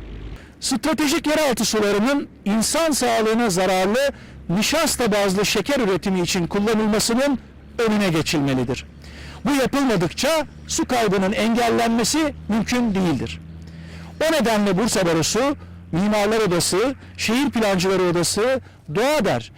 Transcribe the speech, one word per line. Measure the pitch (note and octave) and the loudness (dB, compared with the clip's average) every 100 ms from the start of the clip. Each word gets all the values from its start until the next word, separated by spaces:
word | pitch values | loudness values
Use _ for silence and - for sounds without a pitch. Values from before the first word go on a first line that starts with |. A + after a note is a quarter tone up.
| - - - - - - | -14 -14 -14 -14 -18 -10
Stratejik | - C4 D4 D4+ D4 D#4 D4 | -4 -2 -2 0 0 0 0
yeraltı | D4+ D4 A3+ | 0 0 0
sularının | G#3+ G#3+ G3+ G3+ B3 C#4+ - - | 0 0 2 2 2 0 -4 -8
insan | G3+ A3 G#3 D4+ E4 | -2 0 0 0 2
sağlığına | C4 A#3+ A3+ A3 A3+ A#3 | 2 0 2 2 2 2
zararlı | F3 F#3+ F#3 F#3+ B3 C#4 - - - - | 2 2 2 2 2 0 -2 -14 -14 -4
nişasta | F3+ - D4+ D4+ - A#3 | -2 0 2 0 0 0
bazlı | G3+ G3+ F#3+ G3+ | 2 2 2 0
şeker | G#3+ F#3+ C#4 | 0 0 0
üretimi | G3+ F#3 G3+ F#3 | 2 0 0 0
için | E3+ F#3 E3 | 0 -2 -2
kullanılmasının | G3+ G#3 A3 A3 G#3 - A#3 C#4+ B3+ - - - - | 0 0 2 2 2 2 2 2 0 -6 -20 -12 -2
önüne | A3+ G#3+ G3 | 0 2 2
geçilmelidir. | D#3+ D3 D#3+ C#3 C3 B2 B2 - - - - - - | 0 0 0 0 0 -2 -4 -8 -18 -18 -18 -16 -6
Bu | A#3+ | -2
yapılmadıkça | C#4 A#3+ C#4 C4+ G3 E3+ - C#4 D#4+ - - - | 0 2 2 2 2 0 0 0 0 -2 -8 -6
su | - | -4
kaybının | - A#3+ G#3+ G3 F#3+ | 0 0 2 2 0
engellenmesi | G#3+ A3 A#3 A#3 A3+ A#3 A#3 A3+ D4+ D4+ - - | 0 0 2 2 2 2 2 2 0 0 -2 -2
mümkün | A3 - B3 A#3+ | -2 0 0 0
değildir. | F#3+ F3 B2+ G#2+ D#2+ - - - - - - - - D#4 | 2 0 0 -4 -10 -14 -16 -16 -16 -16 -16 -12 -2 2
O | |
nedenle | D#4 A3+ G#3+ G3+ F#3 | 2 2 2 2 2
Bursa | A#3 G#3 E3+ | 2 2 2
Barosu, | E3 D3+ G#3 C#4 - - - - | 2 2 2 0 -2 -8 -18 -6
Mimarlar | E3 G#3 G#3+ G#3 A3 | -2 2 2 2 2
Odası, | G#3 F3 - F3+ C4 - - - | 2 0 0 0 0 -2 -12 -6
Şehir | - A#3+ C4+ | -2 0 0
Plancıları | A3+ G#3 F#3+ F#3+ F#3 | 2 2 2 2 2
Odası, | F3+ E3+ D#3+ G3+ B3 C4 - - - | 2 2 0 0 0 0 -4 -20 -6
Doğa | E3 C4 D4+ | 0 2 2
Der | F#3+ A#2+ - | 2 0 -4